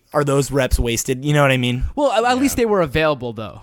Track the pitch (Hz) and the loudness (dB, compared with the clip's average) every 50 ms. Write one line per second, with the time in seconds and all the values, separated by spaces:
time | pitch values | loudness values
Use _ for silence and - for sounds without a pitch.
0 | _ _ - 151 147 143 135 139 135 120 131 139 131 123 - - 123 117 117 113 | _ _ -2 -2 0 2 2 0 0 0 0 -2 0 0 0 0 0 0 -2 -2
1 | - - 131 127 135 147 147 147 143 135 131 131 123 123 123 127 131 - - 262 | -2 -4 -4 -4 -2 0 2 4 4 4 4 2 2 0 -2 -2 -4 -4 -2 0
2 | 294 269 202 220 226 247 254 254 277 269 - - 240 226 208 196 170 147 117 156 | 0 0 2 2 2 2 2 2 2 0 0 0 0 2 2 2 0 0 0 0
3 | 160 156 151 127 123 120 117 104 110 98 - - | 0 0 0 -2 -4 -8 -8 -8 -10 -12 -12 -16